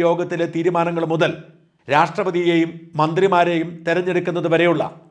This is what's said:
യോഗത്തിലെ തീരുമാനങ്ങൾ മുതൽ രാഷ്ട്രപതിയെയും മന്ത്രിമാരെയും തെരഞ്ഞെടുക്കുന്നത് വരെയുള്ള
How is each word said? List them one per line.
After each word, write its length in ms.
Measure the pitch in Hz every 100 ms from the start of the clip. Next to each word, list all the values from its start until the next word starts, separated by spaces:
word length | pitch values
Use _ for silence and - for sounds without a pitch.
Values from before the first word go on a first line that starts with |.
യോഗത്തിലെ 440 | 170 170 175 175 170
തീരുമാനങ്ങൾ 500 | 165 170 175 170 165 160
മുതൽ 200 | 160 160 - - - _ _ -
രാഷ്ട്രപതിയെയും 760 | 143 160 160 190 175 175 170 165 170 - 151
മന്ത്രിമാരെയും 680 | 160 165 190 180 175 170 170 - 165
തെരഞ്ഞെടുക്കുന്നത് 640 | 170 180 180 180 175 165
വരെയുള്ള 300 | 160 175 156 104 - -